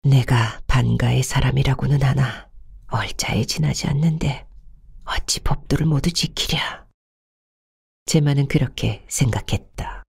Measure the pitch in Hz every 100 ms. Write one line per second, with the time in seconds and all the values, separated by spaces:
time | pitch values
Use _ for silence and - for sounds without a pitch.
0 | 143 135 120 120 113 - - 127 117 113
1 | 120 123 127 139 127 131 135 131 131 143
2 | 135 135 127 - - - - - - 110
3 | 98 - - - 156 - 151 - - 143
4 | 165 160 143 135 - - - - - -
5 | - - - - - - - 143 156 147
6 | 170 - - - - 156 - - - _
7 | _ _ _ _ _ _ _ _ _ _
8 | - 160 147 139 139 - 131 - 120 107
9 | - - 131 107 - - - - - -
10 | -